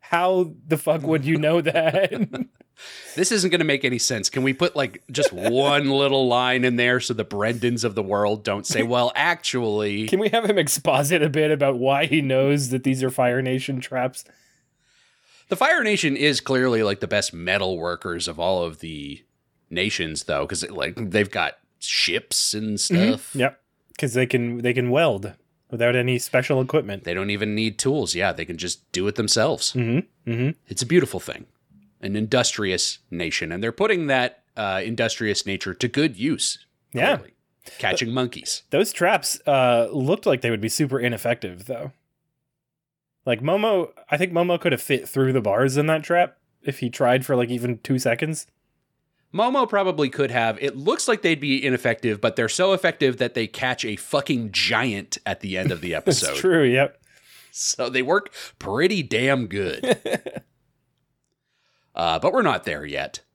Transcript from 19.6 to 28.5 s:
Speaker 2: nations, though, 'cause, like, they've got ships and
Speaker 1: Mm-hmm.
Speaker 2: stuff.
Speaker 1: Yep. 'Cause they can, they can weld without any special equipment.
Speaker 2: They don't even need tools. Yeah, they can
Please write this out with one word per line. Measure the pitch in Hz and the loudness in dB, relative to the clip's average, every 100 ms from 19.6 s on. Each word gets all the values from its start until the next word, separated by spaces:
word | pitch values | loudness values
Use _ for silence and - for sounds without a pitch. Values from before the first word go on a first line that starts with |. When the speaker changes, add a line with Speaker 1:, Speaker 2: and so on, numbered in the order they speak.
| _ | _
Speaker 2:
nations, | 85 101 - 82 78 | -2 0 0 -4 -6
though, | - 73 73 | -4 -4 -2
'cause, | 87 90 | -6 -8
like, | 95 69 92 | -6 -6 -4
they've | 107 101 98 | -2 0 0
got | 107 78 - _ _ | 0 -4 -4 _ _
ships | - - - 107 - - - | -6 -2 0 -2 -2 -2 -2
and | 107 110 104 | -2 -4 -4
Speaker 1:
Mm-hmm. | - - 220 | 0 2 2
Speaker 2:
stuff. | - - 143 | 0 -4 -2
Speaker 1:
Yep. | 123 - _ _ _ - | 0 -2 _ _ _ -6
'Cause | 143 | -2
they | 120 127 | 0 2
can, | 127 120 120 | 0 -2 -2
they | 120 | 0
can | 123 123 | 0 2
weld | 127 165 101 98 - _ _ _ | 4 2 0 -6 -12 _ _ _
without | 113 117 | 0 2
any | 123 123 123 | 2 2 0
special | - - 131 139 | 0 0 2 0
equipment. | 131 156 110 101 | 2 0 -2 -6
Speaker 2:
They | - | -6
don't | 87 101 | -4 -2
even | 101 107 | -2 -2
need | 107 110 101 | 0 -2 -2
tools. | 131 147 95 85 | -2 0 -2 0
Yeah, | 95 | 0
they | 82 | -2
can | 82 | -6